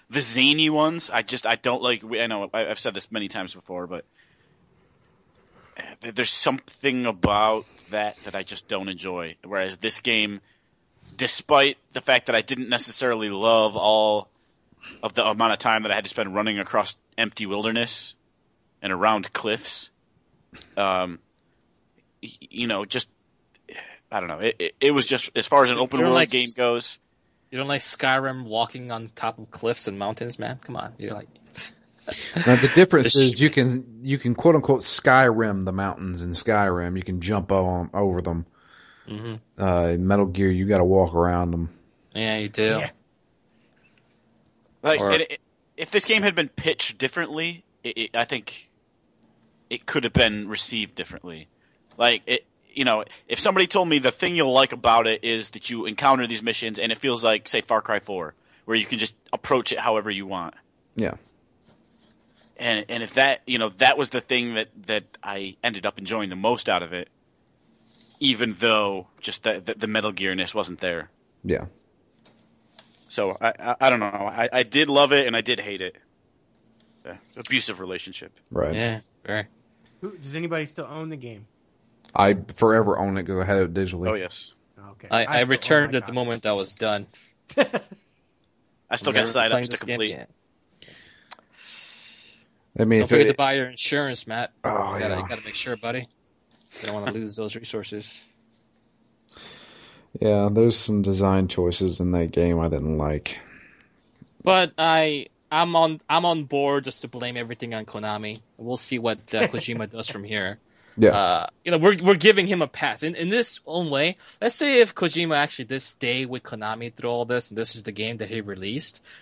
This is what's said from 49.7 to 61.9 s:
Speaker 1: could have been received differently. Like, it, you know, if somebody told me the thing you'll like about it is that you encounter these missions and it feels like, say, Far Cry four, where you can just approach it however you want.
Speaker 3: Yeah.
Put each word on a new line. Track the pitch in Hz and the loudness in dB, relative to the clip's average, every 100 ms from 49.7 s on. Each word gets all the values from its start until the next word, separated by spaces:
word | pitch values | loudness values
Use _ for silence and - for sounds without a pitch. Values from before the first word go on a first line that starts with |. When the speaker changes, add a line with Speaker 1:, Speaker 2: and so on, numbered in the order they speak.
| 123 - | -10 -4
Speaker 1:
could | 143 | -2
have | 117 | 0
been | - 113 107 101 | 4 4 2 -6
received | 107 - 113 104 - | -6 -4 -6 -6 -8
differently. | - 87 90 80 78 _ _ _ _ - | -12 -14 -16 -18 -20 _ _ _ _ 0
Like, | 120 113 - | 2 2 0
it, | 123 - _ _ | -4 -4 _ _
you | 107 127 | -2 0
know, | 110 - - - | 0 -2 -12 -8
if | - | -2
somebody | 214 190 175 | 2 4 2
told | 202 175 | 2 2
me | 147 | 2
the | 127 | 2
thing | - 185 175 | 0 0 2
you'll | 135 | 4
like | 127 135 | 4 4
about | 123 120 117 113 | 2 4 4 4
it | 110 | 0
is | 117 113 107 | -2 -4 -6
that | 107 - | -10 -8
you | 117 107 | -6 -6
encounter | 104 139 131 120 | 0 4 4 2
these | 113 | -4
missions | 113 110 113 107 | -4 -4 -6 -2
and | 113 | 0
it | 113 | 0
feels | 139 117 | 0 0
like, | 113 107 - | 2 2 0
say, | 120 | -4
Far | - 110 | 0 0
Cry | 110 104 | 2 -2
four, | - 95 80 - _ _ - | -2 -8 -8 -12 _ _ -2
where | 113 | -2
you | 98 | 0
can | 120 | -4
just | 110 - _ | -4 -6 _
approach | - - 131 113 | -10 0 0 0
it | - | -2
however | 117 110 104 | 0 0 -2
you | 98 98 | -6 -8
want. | 92 82 - _ _ _ - | -8 -10 -14 _ _ _ -6
Speaker 3:
Yeah. | 98 - _ _ _ _ _ _ _ | -6 -6 _ _ _ _ _ _ _